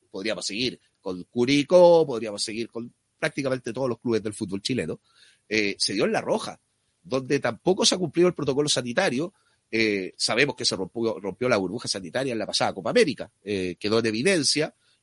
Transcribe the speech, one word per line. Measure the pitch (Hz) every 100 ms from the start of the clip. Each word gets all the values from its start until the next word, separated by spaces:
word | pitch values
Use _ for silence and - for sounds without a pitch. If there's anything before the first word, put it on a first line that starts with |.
| _
podríamos | 98 107 104 -
seguir | 101 127 - _ _
con | 98 90
Curicó, | 87 120 120 143 139 180 175 165 151
podríamos | 117 110 101
seguir | - 107 110
con | 117 120 _ _ _
prácticamente | 156 - 135 131 127
todos | 113 135
los | 117
clubes | 127 110
del | 107
fútbol | - 98 98
chileno, | - 123 80 - _ _ - _ _
eh, | 107 101 -
se | -
dio | 98 180
en |
La | 185
Roja, | - 208 - - _ _ _ _
donde | 87 131 131 143
tampoco | 120 107 - 190 233
se | 190
ha |
cumplido | 170 - 175
el |
protocolo | 170 143 135 147
sanitario. | 139 123 120 190 123 175 _ _ _ _
Eh, | 110 110 101 90 -
sabemos | - 113 143 -
que | 120
se | 95
rompió, | 90 117 113 78
rompió | 98 90 123
la | 110
burbuja | 92 113 -
sanitaria | 101 92 123 139
en | 113
la | 98
pasada | - 117
Copa | 95 110
América, | 208 185 104 85 _
eh, | 98 98 90 85
quedó | 104 113
en | 113
evidencia, | 110 165 185 123 147 151 - _ _